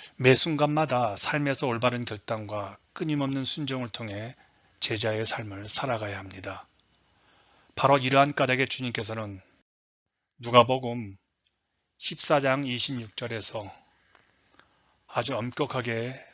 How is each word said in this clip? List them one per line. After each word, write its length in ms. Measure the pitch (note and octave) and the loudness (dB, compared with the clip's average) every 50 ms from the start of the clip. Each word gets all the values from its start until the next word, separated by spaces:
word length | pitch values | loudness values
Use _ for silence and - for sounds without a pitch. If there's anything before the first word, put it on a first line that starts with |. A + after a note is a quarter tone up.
| - - - | -18 -14 -4
매 180 | - B2+ B2+ C3 | 4 6 6 6
순간마다 800 | - - E3 D#3 C#3+ D3 D3 D3+ D#3 D#3+ C3+ C3 B2 A#2+ G#2+ G2 | 6 4 2 2 2 2 2 2 2 0 2 2 0 0 0 -2
삶에서 540 | - - - - D3 D3 C#3+ C3 - D3 B2+ | -2 -2 -2 0 0 0 0 0 0 0 0
올바른 360 | A#2 A#2 B2+ B2 A#2+ A#2+ A#2+ | 0 2 2 0 0 0 -4
결단과 720 | - A2 G#2 - - A#2 A2 G#2+ G2 G#2 G#2 G2+ G2 G2 - _ _ | -6 -8 -8 -6 -6 -6 -6 -6 -6 -6 -6 -6 -8 -10 -16 _ _
끊임없는 520 | - - F3 D#3 D3+ C#3+ C#3 C3+ C3+ C3+ C3 | -10 -6 -4 -2 0 0 0 -2 -2 -2 -2
순종을 440 | - - D#3+ D3 C3 C3+ C3 B2 A2+ | -4 -4 -4 -4 -4 -4 -4 -4 -6
통해 440 | - - A#2 G#2 G2 G#2 A2 A#2+ - - - _ _ _ _ _ _ - | -8 -8 -8 -8 -8 -8 -8 -10 -12 -16 -20 _ _ _ _ _ _ -4
제자의 440 | - - A#2 G#2+ A2+ A2 A2 A2 A2+ | -2 -2 0 0 0 0 0 0 0
삶을 440 | - - - A2 G#2 F#2+ G2 G#2 - | -2 -2 -2 -4 -8 -10 -6 -2 -2
살아가야 500 | - - - C3 A#2+ A2 G#2+ G2+ G2 G2 | 0 0 0 -2 -2 -2 -4 -6 -8 -8
합니다. 480 | G2 G2 F#2+ F#2+ F#2 G2+ F#2 - - _ _ _ _ _ _ _ _ _ _ _ _ _ _ _ _ _ _ _ _ _ _ | -10 -12 -14 -12 -12 -12 -12 -12 -16 _ _ _ _ _ _ _ _ _ _ _ _ _ _ _ _ _ _ _ _ _ _
바로 220 | - - C3 C#3 C#3 | 2 4 4 4 4
이러한 360 | B2+ B2+ C3+ C3+ C#3+ C#3+ C#3 | 4 4 4 4 4 4 2
까닭에 320 | - C#3 B2+ B2+ B2+ C3+ | 0 2 2 2 2 0
주님께서는 720 | B2 - - B2+ A#2+ A2+ A#2 G#2+ G#2 A2 A2 G#2+ G#2 G2 F#2 - _ _ _ _ _ _ _ _ _ _ _ _ _ _ _ _ _ _ - | 0 -2 -4 -4 -4 -4 -4 -4 -4 -6 -6 -8 -8 -10 -12 -16 _ _ _ _ _ _ _ _ _ _ _ _ _ _ _ _ _ _ -12
누가복음 800 | A#2 A#2+ A#2+ B2 A#2 B2 C3 C3 B2+ A#2 A#2+ B2 A2 G2 F#2+ - _ _ _ _ _ _ _ _ _ _ _ _ _ _ _ - | 0 6 8 8 8 8 4 0 -2 -4 -4 -6 -6 -8 -12 -16 _ _ _ _ _ _ _ _ _ _ _ _ _ _ _ -4
십사 420 | - - E3+ - - - D#3+ C#3+ | -2 -2 -2 0 2 4 4 6
장 260 | C3+ C3+ C3 C#3+ C#3 | 6 4 2 2 0
이십육 500 | B2+ B2 A#2 - - C3+ A#2+ A2+ G#2+ - | 0 0 0 0 0 -2 -4 -8 -10 -10
절에서 560 | - B2 A2+ A#2 A2 - - - A2 G2+ G2 - - - _ _ _ _ _ - - _ _ _ _ _ _ _ - - _ _ _ _ _ _ _ _ - - | -8 -6 -6 -4 -4 -4 -4 -4 -6 -8 -10 -14 -20 -20 _ _ _ _ _ -20 -20 _ _ _ _ _ _ _ -20 -20 _ _ _ _ _ _ _ _ -6 -4
아주 220 | B2 A#2 C3 C3+ | -4 -2 -2 -2
엄격하게 800 | G#2+ A#2 B2 - - D3 C3 - C3 A#2 A#2+ A2+ A2+ A#2 B2+ C3 - - - | -4 -4 -4 -4 -4 -4 -2 -2 -4 -2 -2 -2 -4 -4 -6 -8 -12 -16 -20